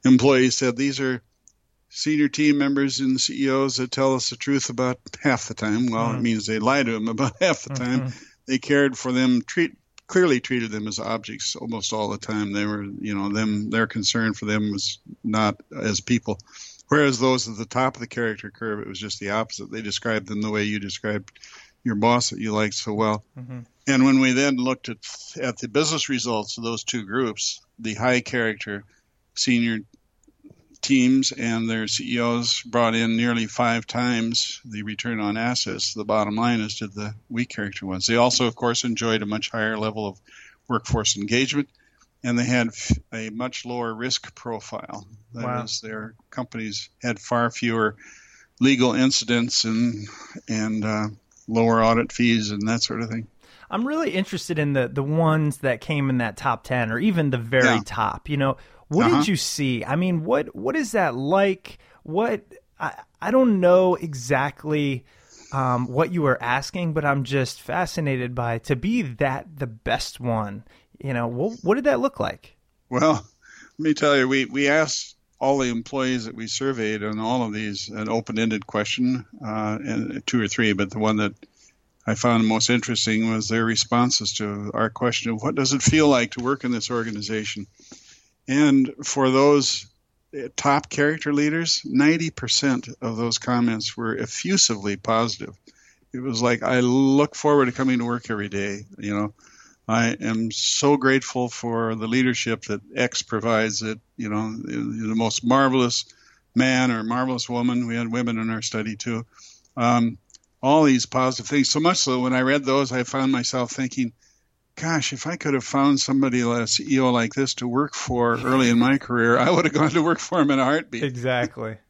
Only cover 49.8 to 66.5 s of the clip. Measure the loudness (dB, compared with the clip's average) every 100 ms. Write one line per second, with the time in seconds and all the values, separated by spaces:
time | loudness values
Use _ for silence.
49.8 | 0 -2 -10 -14 -18 -18 -6 -4 -2 -2
50.8 | -2 -2 -2 -8 _ _ -4 2 4 6
51.8 | 6 4 0 0 2 2 0 -4 -2 -2
52.8 | -2 -4 -6 -8 -10 _ _ -20 -8 -4
53.8 | -2 -2 -2 -2 -4 -6 -4 -2 0 0
54.8 | 0 -2 -2 2 4 4 0 -2 -2 -2
55.8 | -2 -2 0 0 -2 -2 -4 -4 -2 -2
56.8 | 0 0 2 2 2 0 0 4 4 4
57.8 | 0 -2 -2 -2 -6 -2 0 -2 -8 -20
58.8 | _ 2 4 4 4 2 0 -2 0 0
59.8 | 0 0 0 0 2 0 0 -6 -2 -2
60.8 | -2 0 0 0 0 2 4 0 -8 -20
61.8 | _ _ -6 -2 0 -2 -8 -20 _ _
62.8 | -8 -8 -18 _ 0 4 6 6 6 8
63.8 | 6 2 -2 -8 0 0 0 -4 -4 -2
64.8 | 0 -2 -8 _ _ -20 -8 -2 0 0
65.8 | 0 0 0 2 2 2 0